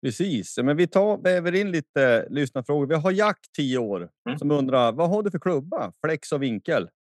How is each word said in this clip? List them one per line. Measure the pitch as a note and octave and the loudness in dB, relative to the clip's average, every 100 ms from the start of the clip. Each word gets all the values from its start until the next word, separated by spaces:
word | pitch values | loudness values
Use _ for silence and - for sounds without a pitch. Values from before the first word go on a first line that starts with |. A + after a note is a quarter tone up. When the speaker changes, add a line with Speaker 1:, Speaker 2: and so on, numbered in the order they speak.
| C3+ | -6
Speaker 1:
Precis. | A2+ F#3+ C3 F2+ - | -2 -2 -2 -4 -2
Men | B2+ D3 | 0 2
vi | F3 | 2
tar, | F#3+ G3+ G#3 | 4 2 2
väver | F3+ F3+ F3 F3+ | 0 0 0 0
in | G3+ | 0
lite | E3+ C#3 - C3 A#2 - | -4 -2 2 4 4 2
lyssnarfrågor. | C3+ C#3+ C3+ A#2+ D3 C#3 | -4 -2 -4 -2 0 2
Vi | E3 | 0
har | E3 | 0
Jack, | F#3+ G#3+ G3 - - | 2 0 0 -10 -6
tio | C#3+ B2+ | -2 0
år, | A2+ F#2+ F2 _ - | -2 -4 -6 _ -8
Speaker 2:
Mm. | C#3+ | -4
Speaker 1:
som | C#3+ | 0
undrar, | D3 C3 C3 A#2+ | 0 2 4 2
vad | A#2 E3+ | 2 0
har | G3+ | 0
du | G3+ | -2
för | F#3 | -2
klubba? | F#3 D#3+ D3 D#4 G2+ - D3+ | -2 -2 -2 -6 -6 -6 -4
Flex | D#3+ - | -4 -4
och | C#3+ | -4
vinkel? | C3+ G#2+ - C#3+ E2+ _ _ | -2 -4 -2 -2 -2 _ _